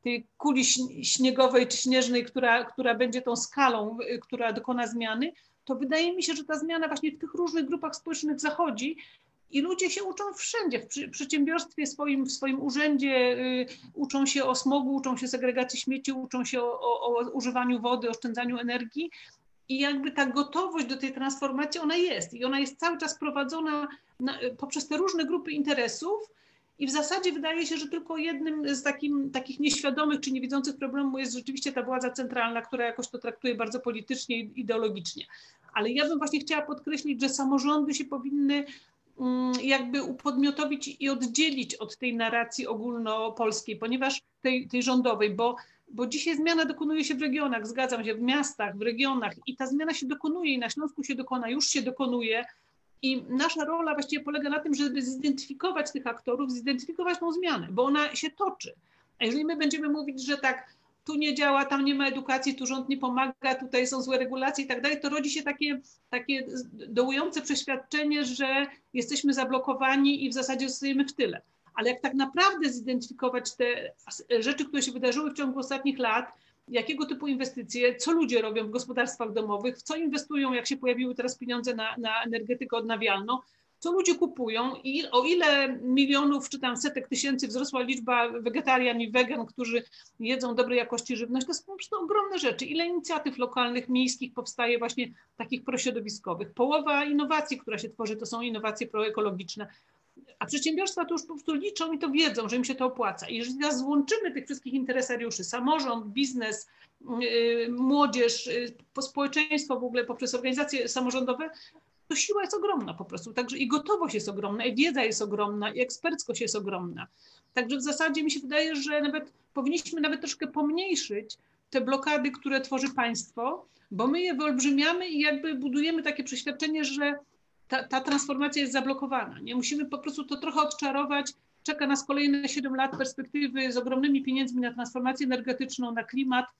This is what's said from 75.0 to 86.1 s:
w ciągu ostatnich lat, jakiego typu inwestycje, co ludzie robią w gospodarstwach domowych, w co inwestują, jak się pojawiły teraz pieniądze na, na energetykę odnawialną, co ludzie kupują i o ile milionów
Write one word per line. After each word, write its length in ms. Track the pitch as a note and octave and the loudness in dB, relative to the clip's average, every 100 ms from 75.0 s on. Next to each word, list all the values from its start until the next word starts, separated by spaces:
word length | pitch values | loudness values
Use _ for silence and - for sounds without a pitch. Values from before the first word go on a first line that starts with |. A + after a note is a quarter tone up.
| B3+ B3 D4+ | 0 0 -2
w 60 | C#4+ | -2
ciągu 220 | C#4 C4 | -2 -2
ostatnich 400 | B3+ C4+ C#4 C4+ | -4 0 0 2
lat, 320 | A#3+ A3 B3 - _ _ - | 2 2 -2 -14 _ _ -2
jakiego 380 | A#3+ A3+ D4 D4 | -2 0 -2 -2
typu 220 | C#4 D4 | -4 -2
inwestycje, 680 | C4 C4 B3+ A3 A#3+ B3 B3 | 0 -2 -6 -8 2 2 2
co 160 | - | 2
ludzie 300 | E4 C#4 A#3+ | 4 4 2
robią 260 | A3 A3 G#3+ | 2 -2 -2
w 20 | |
gospodarstwach 640 | A#3 B3 B3 C4 - A3+ | -4 -4 0 0 0 -4
domowych, 440 | G#3+ G#3+ G3+ A#3+ B3 | -2 -2 0 -2 -4
w 40 | |
co 140 | - D#4 | -6 -2
inwestują, 580 | E4 C#4+ - D4 C4+ | 0 -2 -2 0 2
jak 140 | B3 A#3+ | 0 0
się 100 | C#4 | -2
pojawiły 380 | B3+ A#3+ B3+ B3 | 0 2 0 -2
teraz 220 | B3 B3+ | -4 -4
pieniądze 380 | A#3+ A#3+ B3 A#3 | -4 -2 -2 -2
na, 200 | A3 A3 | -4 -4
na 260 | A3+ A3 | -2 -2
energetykę 540 | A#3 A3+ G#3+ B3 C4+ A3+ | -2 -4 -2 -4 -2 -4
odnawialną, 600 | A3 A3+ G#3+ G3 G#3 B3+ - _ _ _ | 0 0 2 0 0 -4 -4 _ _ _
co 120 | E4 | 0
ludzie 240 | F4+ F4+ - | 2 4 4
kupują 600 | E4+ - A#3 A3 B3+ B3+ | 2 0 -2 0 -2 -2
i 240 | C4 C#4 D4 | -4 -2 4
o 120 | B3 | 4
ile 540 | C#4 F4+ D4+ C#4+ C4+ B3+ | 6 6 6 6 4 0
milionów 680 | B3 C4 C#4 | 2 4 6